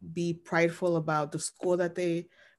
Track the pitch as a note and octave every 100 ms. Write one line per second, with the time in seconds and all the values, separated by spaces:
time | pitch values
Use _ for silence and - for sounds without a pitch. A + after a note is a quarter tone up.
0 | F3 E3 E3+ E3+ - E3+ E3+ E3 F3+ E3+
1 | D#3+ D#3 D3 E3 - - F3+ F3+ F3 F3
2 | F3+ E3+ F3 _ -